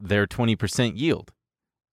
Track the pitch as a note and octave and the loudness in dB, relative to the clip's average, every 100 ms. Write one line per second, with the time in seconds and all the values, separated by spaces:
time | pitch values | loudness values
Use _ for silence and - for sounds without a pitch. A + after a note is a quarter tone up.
0 | F#2+ G2+ G2 - A#2 G#2+ G2+ - A#2+ F#2+ | 0 2 2 0 0 0 -2 0 -2 0
1 | D#3+ B2+ - _ _ _ _ _ _ | -2 -2 -6 _ _ _ _ _ _